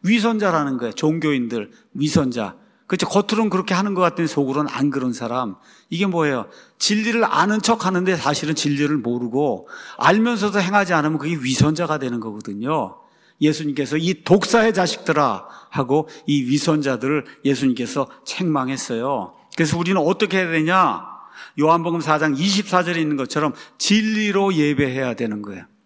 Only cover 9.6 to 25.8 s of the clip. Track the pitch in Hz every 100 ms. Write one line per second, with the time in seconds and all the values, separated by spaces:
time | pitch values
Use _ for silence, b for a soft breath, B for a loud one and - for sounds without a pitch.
9.6 | - B B B 139 202 233 233 208 202
10.6 | 180 202 190 170 151 156 151 165 127 131
11.6 | 139 156 170 156 131 120 113 104 104 101
12.6 | 123 156 98 - b b b b 151 151
13.6 | 151 139 131 151 165 190 - 196 - 233
14.6 | 220 190 180 - - 151 135 98 - B
15.6 | B - 127 147 156 B - 147 123 143
16.6 | 160 156 139 123 139 151 135 B 135 131
17.6 | 135 123 120 - 131 B - - 180 147
18.6 | 127 135 - 117 127 131 92 - _ -
19.6 | 156 165 175 190 156 170 208 190 180 165
20.6 | 156 190 170 90 - - B B B -
21.6 | 151 170 170 170 156 151 156 135 190 196
22.6 | 202 180 175 170 156 143 127 151 151 -
23.6 | B B - 214 220 214 214 196 196 175
24.6 | 147 143 139 131 127 117 117 104 101 92
25.6 | 85 _